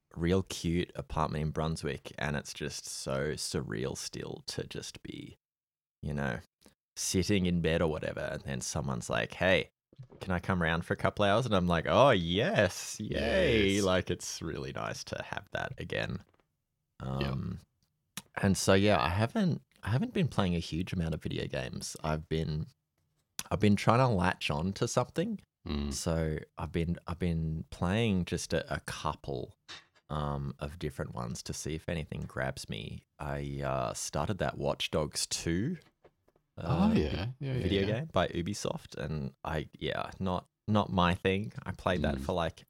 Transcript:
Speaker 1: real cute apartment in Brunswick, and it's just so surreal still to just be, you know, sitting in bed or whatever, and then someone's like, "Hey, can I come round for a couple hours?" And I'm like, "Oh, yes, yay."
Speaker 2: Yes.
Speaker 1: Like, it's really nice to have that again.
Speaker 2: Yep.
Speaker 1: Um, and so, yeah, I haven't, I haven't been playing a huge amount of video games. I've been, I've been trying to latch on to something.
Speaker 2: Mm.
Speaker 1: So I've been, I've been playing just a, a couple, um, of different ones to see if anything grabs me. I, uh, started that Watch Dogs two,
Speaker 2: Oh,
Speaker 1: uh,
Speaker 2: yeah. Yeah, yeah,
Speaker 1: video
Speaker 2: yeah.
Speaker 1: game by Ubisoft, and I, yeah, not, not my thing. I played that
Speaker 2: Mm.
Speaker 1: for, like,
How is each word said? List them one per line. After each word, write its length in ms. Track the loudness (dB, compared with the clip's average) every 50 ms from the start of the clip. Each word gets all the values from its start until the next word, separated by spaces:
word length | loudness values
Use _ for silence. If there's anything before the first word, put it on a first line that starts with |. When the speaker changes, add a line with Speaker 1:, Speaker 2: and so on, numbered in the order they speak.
| _ _ -6
Speaker 1:
real 280 | 0 2 4 4 4 2 0
cute 440 | -4 -2 0 2 2 2 0 -2 -4
apartment 480 | -10 -8 -4 -2 0 0 0 0 0 -2
in 80 | 0
Brunswick, 600 | 0 0 0 0 -2 -2 -2 -4 -4 -4 -8 -12 -8 -4
and 180 | -2 -2 -2
it's 160 | -2 -4 -6 -8
just 340 | -6 -6 -6 -6 -8 -10
so 460 | -10 -10 -8 -4 -2 -2 0 0 -2 -2
surreal 640 | -4 -6 -4 -2 -4 -4 -2 -4 -4 -4 -4 -4
still 460 | -6 -8 -10 -8 -8 -8 -8 -8 -10 -8 -8
to 160 | -6 -6 -6
just 360 | -6 -8 -10 -10 -10 -12 -14 -14
be, 360 | -12 -12 -12 -12 -14 -16 -20 _ _ _ _ _ _ _ _ _ _ _ _ -6
you 100 | -4 -4
know, 260 | -2 -2 -2 -2 -4 -8 _ _ _ _ -20 _ _ _ _ _
sitting 520 | -6 -4 0 2 2 4 4 4 4 4
in 160 | 4 2 2 2
bed 180 | 2 2 4
or 80 | 2 2
whatever, 320 | 0 0 -4 -4 -4 -4 -4 -4 -6
and 100 | -6 -6
then 180 | -6 -6 -4
someone's 480 | -4 -4 -4 -2 -2 -2 -2 -4 -2 -2
like, 220 | 0 0 0 -2 -2
"Hey, 360 | 2 4 6 6 6 4 0 _ _ _ _ -20 -20 -20 -20 -14 -12
can 100 | -4 -2 -2
I 60 | -2
come 200 | 0 0 2 2 4
round 220 | 2 2 2 0
for 60 | -2 -4
a 20 |
couple 280 | 0 0 -2 2 2 4
hours?" 180 | 4 4 4 4
And 80 | 4 4
I'm 120 | 4 4
like, 200 | 4 2 2 2 4
"Oh, 220 | 6 8 8 8
yes, 840 | 8 6 4 2 2 2 2 2 4 4 4 4 2 -2 -8 -10 -8 -8
yay." 680 | -6 -4 -2 -2 0 2 2 4 4 4 4 4 4 4 4
Speaker 2:
Yes. 60 | 4 4
Speaker 1:
Like, 260 | 4 4 4 2 0
it's 300 | -2 -4 -4 -8 -10 -6 -6
really 300 | -6 -4 -4 -6 -6 -6
nice 320 | -4 -4 -4 -6 -8 -8
to 180 | -8 -8 -8 -6 -6
have 180 | -8 -8 -8 -6 -6
that 200 | -6 -6 -6 -6 -8
again. 420 | -8 -6 -4 -4 -2 -2 -4 -6 -8 -12 _ _ _ _ _ _ _ _ _ _ _ _ _ _ -6
Speaker 2:
Yep. 200 | -4 -2 0 0 0 -2
Speaker 1:
Um, 260 | -2 -4 -4 -6 -8 -12 _ _ _ _ _ _ _ _ _ _ -14 -14 _ _ 0 4
and 140 | 4 4
so, 160 | 4 6 6 8
yeah, 260 | 8 8 6 6 6 4
I 80 | 2
haven't, 500 | 2 2 2 2 2 2 2 2 2 0 -4 _ _ _ -2
I 60 | 0
haven't 240 | 0 0 0 0 0
been 140 | 0 0 2
playing 280 | 2 2 2 2 2
a 20 | 0
huge 340 | 0 -2 -2 -4 -2 -2 -2
amount 180 | -2 0 -2 -2
of 100 | -2 -4
video 240 | -4 -4 -4 -4
games. 480 | -4 -4 -4 -6 -6 -6 -8 -8 -8 -10 -6 -2
I've 240 | -2 -2 -2 -2 -2
been, 360 | -2 -2 0 0 -2 -4 -4 -6 -10 _ _ _ _ _ _ _ _ _ _ _ _ -12 -4 -4
I've 100 | 0 4
been 160 | 6 6 6
trying 220 | 6 6 4 6 6
to 100 | 6 4
latch 420 | 4 4 4 2 2 0 -2 -2
on 220 | -2 0 0 -2 -2
to 140 | -2 -2 0
something. 520 | 2 0 0 0 -2 -4 -4 -2 -4 -8 -10 _ _ _ _ -4
Speaker 2:
Mm. 240 | -4 -2 -2 -2 -4
Speaker 1:
So 460 | -2 -2 0 0 0 0 0 -2 -4 -6 -10 _
I've 160 | -8 -8 -4 -2
been, 240 | -2 0 0 -2 -4 -4
I've 120 | -8 -6 -2
been 460 | 0 0 0 0 0 -2 -2 -4 -6 -10
playing 540 | -6 -2 0 0 2 2 2 2 2 2 0
just 300 | 0 -2 -4 -2 -2 -2
a, 180 | -2 0 -2 -4
a 60 | -6
couple, 720 | -4 -6 -10 -4 -4 -4 -4 -4 -6 -6 -6 -6 -6 -8 -12 _ _ -18 -18 -18 -18 _ _ _ _ _
um, 460 | -4 -2 -2 -2 -2 -2 -4 -6 -6 -6
of 180 | -8 -8 -8 -6
different 360 | -8 -8 -6 -6 -8 -8 -6
ones 280 | -6 -6 -6 -6 -8 -8
to 100 | -8 -8
see 220 | -6 -6 -6 -6
if 140 | -6 -4 -4
anything 360 | -4 -4 -4 -6 -6 -8 -8
grabs 420 | -6 -4 -4 -4 -2 -4 -6 -8 -8
me. 320 | -8 -8 -8 -8 -10 -12 -14 _ _ _
I, 440 | -8 -6 -4 -4 -4 -6 -6 -4 -2
uh, 280 | -2 -2 0 -2 -2 -4
started 460 | -6 -8 -4 -2 -2 -2 -2 0 0
that 180 | -2 -2 -2
Watch 340 | -2 -2 -2 0 -2 -2 -2
Dogs 360 | 0 0 0 0 -2 -4 -4
two, 500 | -4 -4 -4 -2 0 0 0 0 -2 -4 -6 -10 -18 _ _ _ -20 _ _ _ _ _ _ _ _ _ -10
Speaker 2:
Oh, 260 | -2 0 2 4 6
Speaker 1:
uh, 80 | 6 6
Speaker 2:
yeah. 320 | 4 4 2 0 -2 -2 -4 -6 -6
Yeah, 140 | -6 -4 -2
yeah, 0 | 0 0
Speaker 1:
video 180 | 2 4 4 4
Speaker 2:
yeah. 40 | 2 0
Speaker 1:
game 120 | -2 -2 0 2
by 140 | 2 2 2
Ubisoft, 680 | 0 -2 -2 -2 -4 -4 -4 -4 -4 -4 -8 -12 -10
and 360 | -8 -6 -4 -2 -2 -4 -4 -8 _ _
I, 240 | -4 -4 -4 -4 -6 -8 -8
yeah, 300 | -6 -4 -2 -4 -4 -6 -6 -4
not, 280 | -2 -2 0 -2 -4 -6 _ _ _
not 240 | 2 4 4 4 4
my 240 | 4 4 6 6 4
thing. 380 | 4 2 2 2 2 -2 -4 -8 -10 -10
I 60 | -10 -10
played 280 | -2 0 0 2 2 2
that 120 | 0 0
Speaker 2:
Mm. 40 | 0 0
Speaker 1:
for, 80 | 0 0
like, 320 | 2 0 0 -2 -6 -16 _